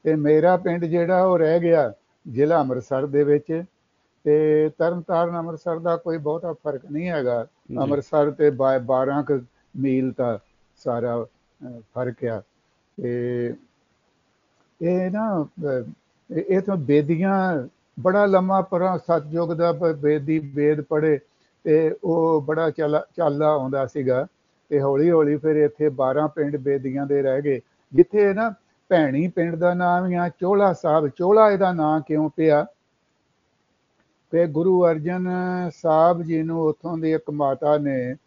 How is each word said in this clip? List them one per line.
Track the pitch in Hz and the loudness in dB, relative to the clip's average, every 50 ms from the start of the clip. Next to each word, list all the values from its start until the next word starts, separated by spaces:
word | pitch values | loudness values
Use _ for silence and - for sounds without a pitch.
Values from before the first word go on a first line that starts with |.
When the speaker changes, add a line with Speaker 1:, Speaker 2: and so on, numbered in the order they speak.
| _ | _
Speaker 1:
ਤੇ | 160 160 | 0 0
ਮੇਰਾ | 156 147 147 151 156 156 175 185 | 0 2 4 4 4 4 4 2
ਪਿੰਡ | 175 180 185 170 175 170 | 2 0 -4 -4 -4 -4
ਜਿਹੜਾ | 165 165 175 170 170 185 180 185 | -2 0 0 0 2 2 2 2
ਉਹ | 190 180 | 2 2
ਰਹਿ | 170 160 156 165 175 | 2 2 2 2 2
ਗਿਆ | 170 170 165 156 139 113 101 _ _ _ _ _ _ 165 | 2 4 4 4 2 0 -4 _ _ _ _ _ _ -10
ਜ਼ਿਲ੍ਹਾ | 117 123 143 151 170 165 | -2 0 2 2 2 2
ਅੰਮ੍ਰਿਤਸਰ | 143 131 127 127 113 - 139 131 139 | 0 0 -4 -6 -6 -4 -4 -4 -4
ਦੇ | 143 139 147 147 | -2 0 0 2
ਵਿੱਚ। | 143 147 147 147 - 160 165 180 - _ _ _ _ _ _ _ _ _ _ _ | 2 2 0 0 -4 -8 -8 -8 -10 _ _ _ _ _ _ _ _ _ _ _
ਤੇ | 151 151 151 156 156 151 151 156 156 | 2 2 4 4 4 4 2 2 0
ਤਰਨਤਾਰਨ | 151 - 170 170 170 180 160 - 180 165 175 170 170 | 0 -2 -2 -2 -2 -4 -6 -2 0 0 0 0 -2
ਅੰਮ੍ਰਿਤਸਰ | 170 165 170 165 156 _ 180 165 165 | -6 -8 -8 -12 -8 _ -6 -6 -4
ਦਾ | 165 175 170 | -2 -2 -2
ਕੋਈ | 170 170 170 165 | -2 -4 -6 -6
ਬਹੁਤਾ | 165 143 151 151 165 170 170 156 | -4 -4 -6 -6 -6 -6 -10 -10
ਫਰਕ | - _ 151 143 127 123 | -8 _ -8 -8 -8 -10
ਨਹੀਂ | - 147 151 170 180 | -10 -8 -6 -6 -4
ਹੈਗਾ। | 170 151 131 123 120 117 113 | -4 -2 -2 -2 -2 -2 -4
Speaker 2:
ਜੀ। | - _ _ _ - 135 | -8 _ _ _ -12 -6
Speaker 1:
ਅੰਮ੍ਰਿਤਸਰ | - 135 139 143 143 - - - 151 147 151 | -4 -2 -2 -2 -4 -4 -2 0 0 2 0
ਤੇ | 135 135 151 147 | 0 2 2 2
ਬਾ-, | 139 123 135 135 135 131 | 2 2 0 0 0 0
ਬਾਰਾਂ | 120 117 131 127 131 135 139 147 139 | 0 0 0 0 0 0 -2 -4 -2
ਕੁ | - 147 131 123 _ _ _ _ _ _ | -2 -4 -4 -4 _ _ _ _ _ _
ਮੀਲ | - 135 135 131 131 131 127 | -6 -2 -2 0 0 -2 -4
ਤਾਂ | 113 - 127 123 113 98 _ _ _ _ _ _ _ | -4 -4 -4 -4 -4 -6 _ _ _ _ _ _ _
ਸਾਰਾ, | _ - 135 120 117 117 123 120 120 113 | _ -6 -6 -4 -2 -4 -4 -4 -4 -6
ਅਹ, | 113 _ _ _ _ _ _ - 127 123 117 110 _ _ | -8 _ _ _ _ _ _ -18 -18 -18 -18 -20 _ _
ਫਰਕ | 120 127 123 113 _ 135 | -8 -6 -6 -6 _ -6
ਆ। | 120 113 101 98 _ _ _ _ _ _ _ _ _ _ - | -6 -6 -6 -10 _ _ _ _ _ _ _ _ _ _ -10
ਤੇ | 131 123 120 123 120 123 123 120 120 120 - - _ _ _ _ _ _ _ _ _ _ _ _ _ _ _ _ _ _ _ _ _ _ _ _ | -8 -6 -4 -4 -4 -4 -4 -4 -4 -6 -8 -10 _ _ _ _ _ _ _ _ _ _ _ _ _ _ _ _ _ _ _ _ _ _ _ _
ਇਹ | 165 170 180 185 185 180 | -4 -2 -2 -2 -2 -4
ਨਾ, | 185 208 220 220 196 170 147 | -4 -4 -4 -2 -2 -4 -6
ਅਹ, | - _ - 165 143 131 127 117 - - _ _ _ _ _ _ _ - | -6 _ -8 -6 -4 -4 -4 -6 -8 -16 _ _ _ _ _ _ _ -8
ਇਹ, | 156 - - | -6 -2 0
ਇਹ | 190 190 | 0 0
ਤਾਂ | 190 202 196 | 0 -2 -4
ਬੇਦੀਆਂ | 175 139 120 143 151 147 143 170 160 185 190 196 190 185 185 175 143 123 143 _ _ _ _ _ - | -4 0 2 2 2 2 2 -2 0 0 0 0 0 0 0 -2 -4 -6 -8 _ _ _ _ _ -2
ਬੜਾ | 120 185 190 202 208 | 0 2 2 4 2
ਲੰਮਾ | 202 190 185 185 185 196 190 | 4 4 2 2 2 0 0
ਪਰਾਂ | 185 - 190 175 180 185 180 | 0 0 -2 -2 0 -2 -2
ਸਤਜੁਗ | 160 - - 165 160 151 151 156 170 170 160 | -4 -2 -2 -2 -2 -2 -4 -4 -4 -2 -2
ਦਾ | 170 156 170 170 | -2 0 0 0
ਬ-, | 170 - 170 165 160 | 0 0 -2 -2 -2
ਬੇਦੀ | 143 143 147 151 151 139 147 156 160 | 0 0 0 0 0 -2 -2 -4 -4
ਵੇਦ | 151 143 139 147 147 147 151 151 | -4 -6 -4 0 2 2 2 0
ਪੜ੍ਹੇ, | 143 _ 160 151 156 160 147 135 _ _ _ _ _ _ _ _ _ | -2 _ -2 0 2 2 0 0 _ _ _ _ _ _ _ _ _
ਤੇ | - 151 156 160 156 - - - | 2 2 2 2 0 -2 -4 -4
ਉਹ | 180 165 170 165 165 160 156 | -2 0 0 2 2 0 0
ਬੜਾ | 139 147 156 160 165 160 | 0 -2 -2 -2 -2 -2
ਚਾਲਾ-, | 151 - 156 147 151 151 - _ _ | -2 -2 -2 0 0 -2 -2 _ _
ਚਾਲਾ | - 170 151 143 143 156 | -2 -2 -2 0 0 0
ਆਉਂਦਾ | 151 151 147 131 131 139 139 135 | 0 0 0 -2 -4 -4 -4 -4
ਸੀਗਾ। | 123 _ 151 135 131 127 127 147 - _ _ _ _ _ _ _ _ | -4 _ -4 -2 0 0 0 -2 -6 _ _ _ _ _ _ _ _
ਤੇ | 151 143 | -2 0
ਹੌਲੀ | 139 139 139 139 156 175 | 0 0 0 2 2 4
ਹੌਲੀ | 170 160 151 143 151 | 4 4 4 2 0
ਫਿਰ | 147 156 156 151 | 0 0 0 2
ਇੱਥੇ | 151 151 143 147 - 151 151 | 2 2 0 0 0 -2 -2
ਬਾਰਾਂ | 135 131 135 131 131 147 151 | 0 0 -2 0 0 0 -2
ਪਿੰਡ | 151 - 165 147 143 143 | -2 -2 -4 -4 -4 -4
ਬੇਦੀਆਂ | 143 127 143 139 139 131 135 131 139 139 | -4 -2 -2 -2 -2 -4 -6 -6 -6 -4
ਦੇ | 139 143 143 | -2 -2 0
ਰਹਿ | 135 135 131 139 | 0 0 -2 0
ਗਏ, | 143 147 135 117 _ _ _ _ _ _ 139 | 0 -2 -2 -2 _ _ _ _ _ _ 4
ਜਿੱਥੇ | - 175 _ - 214 208 202 196 | 4 4 _ 4 2 2 2 2
ਨਾ | 208 226 226 202 _ _ _ _ _ _ _ | 0 -2 -4 -4 _ _ _ _ _ _ _
ਭੈਣੀ | 185 170 156 139 131 143 165 | 2 2 2 2 2 0 0
ਪਿੰਡ | 180 - 185 165 170 170 | 0 -2 -2 -2 -2 -2
ਦਾ | 160 175 175 175 | 0 0 0 0
ਨਾਮ | 180 180 175 175 180 185 | 2 0 0 0 0 0
ਹੀ | 185 175 | -2 -2
ਆ | 175 175 175 | -2 -2 -4
ਚੋਲਾ | - _ 185 180 202 196 202 190 170 | -4 _ -2 0 2 4 4 2 2
ਸਾਹਿਬ। | - - 165 151 160 151 | 0 0 2 2 2 2
ਚੋਲਾ | 139 - - 175 185 208 220 220 214 | 0 -2 -2 2 4 6 6 6 6
ਇਹਦਾ | 202 180 196 180 180 | 4 2 0 0 0
ਨਾਂ | 165 156 151 156 160 | 0 0 0 0 -2
ਕਿਉਂ | 147 - 156 151 156 151 - | -2 -2 -2 -2 -2 -2 -2
ਪਿਆ? | - 160 160 147 147 165 - _ _ _ _ _ _ _ _ _ _ _ _ _ _ _ _ _ _ _ _ _ _ _ _ _ _ _ _ _ _ _ _ | 0 2 4 4 4 2 -2 _ _ _ _ _ _ _ _ _ _ _ _ _ _ _ _ _ _ _ _ _ _ _ _ _ _ _ _ _ _ _ _
ਤੇ | - 165 175 | 0 0 0
ਗੁਰੂ | 165 143 156 170 190 185 180 180 | 2 0 0 2 2 4 4 4
ਅਰਜਨ | 170 165 156 147 175 180 180 180 180 180 180 180 180 180 180 180 170 - - | 4 2 0 -2 -4 -4 -4 -4 -4 -4 -4 -4 -4 -4 -4 -6 -8 -10 -4
ਸਾਹਿਬ | - 165 156 160 160 175 180 170 | 0 2 4 6 6 6 4 2
ਜੀ | 170 160 165 160 160 | -2 -2 -2 -2 -2
ਨੂੰ | 165 165 165 | -2 -2 0
ਉੱਥੋਂ | 160 156 151 _ - 170 170 | 0 -2 -2 _ -6 -8 -6
ਦੀ | 165 160 160 160 | -2 -2 0 -2
ਇੱਕ | 156 156 - | -2 -2 -6
ਮਾਤਾ | 147 147 143 139 135 131 156 147 151 | -4 -2 0 -2 -2 0 0 0 2
ਨੇ | 151 147 143 135 131 123 123 131 - _ | 2 0 -2 -4 -4 -4 -6 -8 -12 _